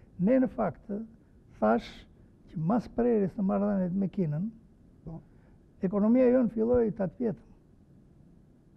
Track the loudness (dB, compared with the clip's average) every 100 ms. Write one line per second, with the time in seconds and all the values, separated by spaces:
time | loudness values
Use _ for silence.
0 | -18 -2 2 2 2 -2 -4 -6 -10 -10
1 | -10 -18 _ -20 -20 -2 2 2 -2 -16
2 | -20 -20 -20 -20 -14 -6 -2 -2 -2 -2
3 | 0 0 0 -2 -2 0 0 -2 -2 -2
4 | -4 -2 -2 -2 -6 -10 -20 _ -20 -20
5 | -16 -16 -18 -20 -20 -20 -20 -6 -2 2
6 | 4 4 4 4 2 0 0 2 0 -2
7 | -6 -4 -4 -4 -12 -20 -20 -20 -20 -20
8 | -20 -20 -20 -20 -20 _ _